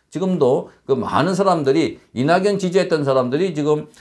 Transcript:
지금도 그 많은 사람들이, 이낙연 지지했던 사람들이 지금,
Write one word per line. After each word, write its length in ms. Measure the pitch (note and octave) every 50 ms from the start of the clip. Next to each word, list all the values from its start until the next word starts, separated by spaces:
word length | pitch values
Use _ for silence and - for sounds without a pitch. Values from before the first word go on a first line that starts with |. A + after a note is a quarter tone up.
| _ _
지금도 640 | - D3+ F#3+ F#3 F#3 E3+ C#3+ A#3+ - F3 F3 - - _ _
그 60 | -
많은 420 | C3+ A#2+ G#2 - - G#2+ C#3 F#3 F#3+
사람들이, 640 | F3+ G3 G3 F3+ E3 C#3+ C3+ C3+ E3 D3+ A2+ - - _ _
이낙연 480 | - A2 C3 D3+ E3+ F#3 F#3 G#3 G3+ F#3+
지지했던 420 | - F3+ E3+ F#3+ F3+ F3+ E3+ D#3
사람들이 520 | C#3+ C#3 C3+ C3 B2 A#2+ C3 D3+ F#3 F#3+ D#3+
지금, 340 | D3+ C#3+ D3+ D3+ D3+ D3+ - - -